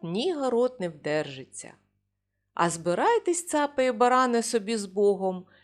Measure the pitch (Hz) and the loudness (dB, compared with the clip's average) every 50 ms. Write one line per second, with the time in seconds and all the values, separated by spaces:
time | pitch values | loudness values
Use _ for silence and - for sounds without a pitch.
0 | - 165 175 208 247 381 349 294 269 254 240 233 247 247 254 - 185 175 156 147 | -8 -6 -4 -2 -2 -2 -2 -2 -2 0 2 2 0 0 -2 -4 -8 -8 -8 -8
1 | - 151 151 156 147 139 135 131 127 - - - - - - _ _ _ _ _ | -6 -2 -2 -2 -2 -4 -8 -14 -16 -18 -18 -20 -20 -20 -20 _ _ _ _ _
2 | _ _ _ _ _ _ _ _ _ _ _ - 170 170 160 165 160 175 175 196 | _ _ _ _ _ _ _ _ _ _ _ 0 0 0 0 -2 -2 -2 0 2
3 | 262 453 480 440 453 359 339 339 - - - 302 294 285 294 - 262 254 247 214 | 2 2 2 2 0 -2 -2 -4 -4 -2 -2 0 0 0 0 0 0 0 2 2
4 | 247 247 254 254 254 247 233 233 226 - - 233 196 202 233 220 202 190 190 208 | 4 4 4 4 4 2 2 0 0 0 -2 -2 -2 -2 -4 -4 -6 -4 0 2
5 | 202 202 196 185 190 190 185 180 180 - _ _ | 4 4 4 2 0 -2 -4 -4 -8 -14 _ _